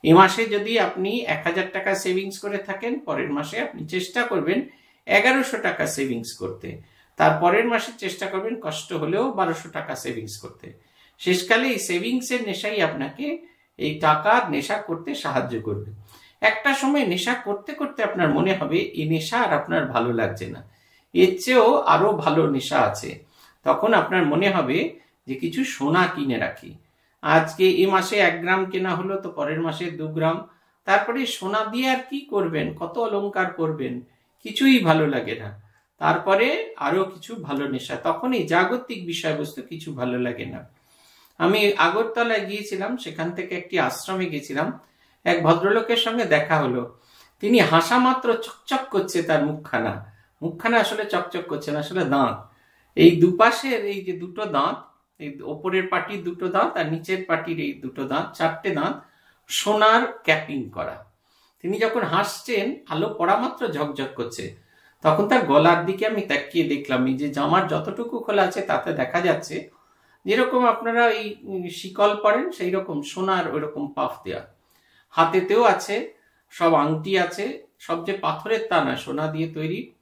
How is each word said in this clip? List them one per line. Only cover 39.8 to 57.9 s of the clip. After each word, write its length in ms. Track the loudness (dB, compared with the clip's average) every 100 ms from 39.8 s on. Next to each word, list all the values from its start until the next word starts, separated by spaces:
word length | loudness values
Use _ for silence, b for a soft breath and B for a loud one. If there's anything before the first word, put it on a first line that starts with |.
| -12
ভালো 260 | -6 -4 -2
লাগে 260 | -4 -6 -10
না। 240 | -12 -16 _ b b b b b _
আমি 360 | 2 4 4
আগরতলায় 720 | 4 2 2 0 0 0 0 -2
গিয়েছিলাম, 520 | -8 -8 -6 -6 -6
সেখান 340 | -8 -6 -6
থেকে 260 | -6 -8 -8
একটি 220 | -4 0
আশ্রমে 460 | 0 -2 -6 -4 -4
গেছিলাম, 540 | -6 -6 -4 -4 -6 b b b b
এক 200 | 0 2
ভদ্রলোকের 540 | 4 4 4 2 2 0
সঙ্গে 280 | 0 0 2
দেখা 340 | 2 4 0
হলো। 380 | 2 -2 -4 _ b b b _
তিনি 200 | 4 6
হাসা 380 | 6 4 4 4
মাত্র 360 | 4 2 0
চকচক 460 | -2 -4 -14 -4 -4 -2
করছে 340 | -2 0 -2
তার 220 | 2 2 0
মুখখানা, 600 | -4 -4 -4 -2 -6 b b b _
মুখখানা 360 | -8 -4 0 2
আসলে 280 | 2 -2 -4
চকচক 360 | -4 -4 -8
করছে 300 | -6 -8 -4
না, 80 | -6
আসলে 260 | -4 -2 0
দাঁত, 440 | 2 2 -2 -14 b b b b 8
এই 160 | 8
দুপাশের 760 | 10 4 6 4 4 -2 -2 -2
এই 160 | -6
যে 120 | -6
দুটো 320 | -8 -10 -8 -4
দাঁত, 380 | 0 0 -4 -14 _ _ _
এই 220 | -14 -12
ওপরের 460 | -12 -8 -2 -2 0
পাটির 360 | -2 -4 -8
দুটো 240 | -8 -6 -2
দাঁত 300 | 0 0 0
আর 140 | -2
নিচের 340 | -4 -4 -6 -2
পাটির 320 | -2 -2 -6
এই 140 | -6
দুটো 340 | -8 -12